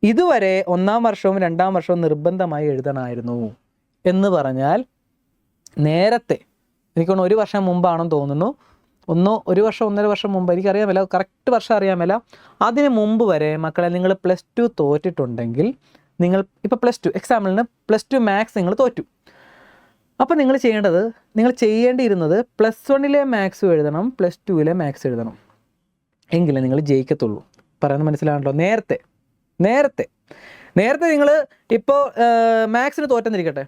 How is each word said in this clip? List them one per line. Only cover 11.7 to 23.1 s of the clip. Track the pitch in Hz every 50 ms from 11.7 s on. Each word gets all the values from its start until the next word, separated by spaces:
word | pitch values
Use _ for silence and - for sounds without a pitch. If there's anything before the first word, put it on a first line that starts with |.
| 233 208
അറിയാൻ | 196 196 190 180
മേല, | 170 175 190 233 - _ - - _ - _ _ 202 214
അതിന് | 240 254 285 285 254 220
മുമ്പ് | 214 214 220 220 233 214
വരെ | 180 156 156 151 151 156 160
മക്കളെ, | 160 156 - 175 175 175
നിങ്ങൾ | 180 180 185 190 185 _
പ്ലസ് | - 185 175 - _ _ -
ടു | 240 233 233 -
തോറ്റിട്ടുണ്ടെങ്കിൽ, | 160 139 147 151 - 185 175 - 139 123 120 113 120 117 117 127 160 226 262 _ _ _ _ _ _ _ _ _ 175
നിങ്ങൾ | 175 185 190 196 190 _ _ _
ഇപ്പോൾ | 208 247 226
പ്ലസ് | - 247 240 - -
ടു | 170 - 190
എക്സാമ്പിളിന് | - - 254 226 202 190 185 202 240 233 _ _ _ -
പ്ലസ് | 214 214 - _ 269
ടു | 269 240 214
മാത്സ് | 196 202 220 220 - 214
നിങ്ങൾ | 185 175 190 -
തോറ്റു, | 262 247 247 - - _ _ _ _ - _ _ - _ _ _ - _ _ _ _ _ _ _ _ _ _ _
അപ്പോൾ | 254 262 330 311
നിങ്ങൾ | 285 254 262 269 -
ചെയ്യേണ്ടത്, | 247 220 214 202 202 165 175 202 226 226 _ _ _ _ 220
നിങ്ങൾ | 220 247 247 247 -
ചെയ്യേണ്ടിയിരുന്നത് | 214 214 220 233 247 254 254 262 233 202 185 165 151 165 208 240 _ _ -
പ്ലസ് | 214 220 220 - - -
വണ്ണിലെ | 277 277 277 285